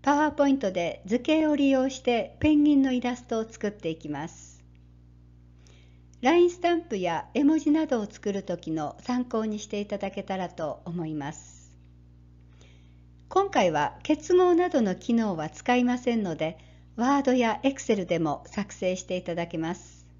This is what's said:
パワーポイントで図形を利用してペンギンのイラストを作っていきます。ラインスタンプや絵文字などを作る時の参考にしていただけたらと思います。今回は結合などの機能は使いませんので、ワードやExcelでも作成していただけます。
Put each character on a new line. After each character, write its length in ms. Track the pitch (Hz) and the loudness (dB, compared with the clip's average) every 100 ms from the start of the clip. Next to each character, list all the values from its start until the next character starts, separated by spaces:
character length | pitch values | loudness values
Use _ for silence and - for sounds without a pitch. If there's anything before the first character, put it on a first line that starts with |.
| 277 | 0
パ 80 | 285 | 2
ワ 120 | 302 | 0
ー 20 | |
ポ 160 | 294 277 | 2 2
イ 60 | |
ン 60 | 269 | 2
ト 140 | 202 | 0
で 300 | 185 170 - | -2 -4 -6
図 140 | 180 240 | -4 -2
形 280 | 240 311 311 | 2 2 2
を 80 | |
利 140 | 294 277 | 2 2
用 220 | 262 262 | 2 0
し 100 | 269 | -2
て 340 | - 233 - - | 0 0 -2 -2
ペ 140 | 302 | 2
ン 100 | 302 | 4
ギ 120 | 294 277 | 6 6
ン 60 | |
の 120 | 269 | 4
イ 60 | 247 | 0
ラ 120 | 247 | -4
ス 100 | 240 | -6
ト 140 | - 226 | -4 -6
を 60 | 220 | -6
作 220 | - 208 | -6 -6
っ 20 | |
て 200 | 208 165 | -4 -8
い 60 | 160 | -8
き 120 | 151 | -8
ま 200 | 143 165 | -8 -10
す。 360 | - - - - - - - - - - - - - - - - - - - | -14 -20 -20 -20 -20 -20 -20 -20 -20 -20 -20 -20 -20 -20 -20 -20 -20 -20 -2
ラ 140 | 247 349 | 2 6
イ 100 | 349 | 4
ン 40 | |
ス 120 | - | 2
タ 140 | 349 339 | 0 0
ン 40 | |
プ 160 | 330 196 | -2 -4
や 300 | 175 160 - | -2 -4 -4
絵 100 | - | 2
文 140 | 294 311 | 4 4
字 120 | 311 | 2
な 140 | 311 | 2
ど 160 | 311 233 | 2 -2
を 60 | 208 | -4
作 260 | - 208 | -6 -6
る 100 | 196 | -6
時 280 | 190 170 170 | -6 -8 -4
の 260 | 160 147 - | -4 -6 -8
参 240 | - 247 247 | -4 -4 -2
考 180 | 226 | -4
に 140 | 220 214 | -4 -6
し 80 | - | -6
て 160 | 202 | -8
い 40 | 208 | -6
た 120 | 202 | -6
だ 120 | 196 | -6
け 120 | 190 | -8
た 160 | 190 190 | -6 -6
ら 100 | 180 | -6
と 320 | 180 156 - - | -6 -8 -8 -8
思 180 | 175 | -6
い 80 | 156 | -6
ま 220 | 156 143 | -6 -8
す。 400 | 160 - - - - - - - - - - - - - - - - - - - | -10 -20 -20 -20 -20 -20 -20 -20 -20 -20 -20 -20 -20 -20 -20 -20 -20 -20 -20 -2
今 220 | 370 392 | 0 2
回 200 | 311 185 | 2 2
は 280 | 151 147 - | 2 -2 -4
結 320 | - 302 - | -2 -2 2
合 200 | 359 359 | 4 6
な 160 | 339 359 | 4 2
ど 100 | 285 | 0
の 140 | 208 | 0
機 180 | 180 - | -2 0
能 240 | 233 214 165 | 0 0 -4
は 140 | 156 | -6
使 260 | - - 247 | -8 0 2
い 80 | |
ま 140 | 247 247 | 2 0
せ 160 | 247 | -2
ん 80 | 233 | -2
の 140 | 190 160 | -2 -4
で、 200 | 160 165 - - - - | -4 -6 -20 -20 -18 -4
ワ 220 | 247 285 | 0 2
ー 40 | |
ド 120 | 269 | 2
や 260 | 254 226 208 | 2 2 0
Excel 440 | 269 277 - 208 175 | -2 -2 -2 -2 0
で 120 | 170 | 0
も 260 | 160 147 - | 0 -4 -8
作 260 | - 196 | -8 -8
成 240 | - 185 185 | -4 -4 -4
し 60 | |
て 160 | - 185 | -6 -6
い 40 | |
た 120 | 180 | -4
だ 120 | 170 170 | -6 -6
け 120 | 170 | -6
ま 160 | 160 | -6
す。 320 | 180 - - - | -8 -12 -20 -20